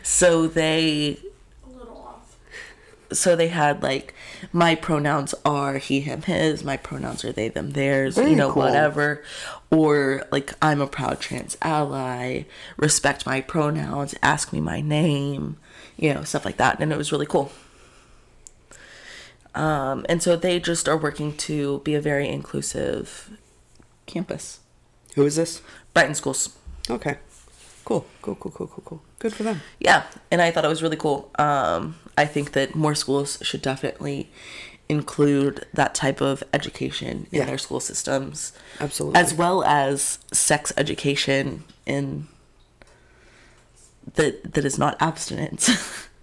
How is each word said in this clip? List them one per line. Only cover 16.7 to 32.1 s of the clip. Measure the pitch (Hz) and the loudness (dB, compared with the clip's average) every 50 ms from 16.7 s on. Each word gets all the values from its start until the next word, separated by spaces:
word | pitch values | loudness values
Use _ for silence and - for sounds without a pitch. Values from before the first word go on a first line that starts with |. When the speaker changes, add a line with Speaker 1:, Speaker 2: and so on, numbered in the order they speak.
| - - | 2 2
Speaker 1:
And | 151 156 151 | 0 0 0
it | 143 | -2
was | 147 151 156 | -2 -2 -2
really | 143 147 | -2 -2
cool. | - - 165 139 - - - - - _ - - - - - _ _ - - _ _ _ - - - _ _ _ - - - - - - - - - - - - - - _ - - - | 0 0 0 0 0 -6 -18 -20 -20 _ -20 -20 -20 -20 -20 _ _ -20 -20 _ _ _ -20 -20 -20 _ _ _ -20 -20 -20 -20 -20 -20 -20 -20 -20 -18 -18 -20 -20 -20 _ -20 -12 -6
Um, | - 156 156 156 143 135 131 135 - - - | -2 0 2 2 2 0 0 -2 -2 -2 0
and | 170 165 - | 0 2 4
so | 180 170 | 2 2
they | 165 175 185 175 175 | 4 4 2 0 2
just | 170 175 170 160 - 143 | 0 0 -2 0 0 2
are | 156 | 0
working | 156 151 147 147 - 151 151 147 - | 2 0 -2 -4 -2 -4 -4 -4 -6
to | - - 151 147 143 139 139 139 | -6 -4 -2 -2 -2 -2 -2 -2
be | - 151 147 | -2 0 0
a | 147 | 0
very | 147 156 143 139 143 120 | 2 2 0 0 0 -2
inclusive | 139 139 143 - - 143 143 - - - 143 - - - - - - - - - 214 - _ _ _ _ _ _ _ - - _ _ _ _ | -4 -6 -6 -6 -6 -6 -6 -4 -4 -4 -2 -2 -2 -4 -6 -8 -12 -18 -18 -20 -20 -20 _ _ _ _ _ _ _ -20 -20 _ _ _ _
campus. | - - 113 - - - 76 - - - - _ _ _ _ _ _ _ _ _ - - | -10 -8 -6 -6 -6 -8 -10 -12 -14 -16 -18 _ _ _ _ _ _ _ _ _ -6 2
Speaker 2:
Who | 143 143 | 2 2
is | 147 147 | 4 4
this? | 160 165 165 - - - - - - - _ - | 0 -2 -2 -4 -10 -14 -20 -20 -20 -10 _ 2
Speaker 1:
Brighton | 165 151 151 147 | 2 2 2 2
Schools. | - - 139 131 - - - - - - - - - - - | -4 -4 -4 -2 -2 -4 -4 -6 -12 -18 -18 -16 -10 -8 -6
Speaker 2:
Okay. | 123 113 - 151 - - - - - - - - - - - - - - - | -6 -4 -4 -4 -6 -6 -10 -20 -20 -20 -20 -20 -20 -20 -20 -20 -20 -12 -6
Cool. | - 233 170 - - - - - | -4 -2 -2 -4 -6 -16 -14 -10
Cool, | - - | -10 -8
cool, | - - - - | -8 -10 -12 -10
cool, | - - - | -10 -12 -12
cool, | - - - | -12 -16 -16
cool. | - 165 156 - _ _ - | -16 -16 -18 -18 _ _ -6
Good | - 220 214 | -6 -6 -4
for | - 214 | -4 -4
them. | 226 208 147 - - - - | -4 -4 -4 -8 -14 -8 0
Speaker 1:
Yeah. | - 180 170 151 - - - - - - | 4 4 4 4 4 -2 -14 -14 -6 -2
And | 165 175 | 2 4
I | 175 170 | 4 4
thought | 165 165 156 | 4 2 2
it | 151 | 2
was | 160 156 160 | 2 0 0
really | 165 156 | -2 -2
cool. | 151 - 151 139 143 - - - - | 0 0 0 0 0 -4 -6 -2 0
Um, | 147 147 143 139 123 80 85 85 - 160 160 - - - | 2 4 4 2 2 2 2 0 -2 -4 -8 -12 -14 -4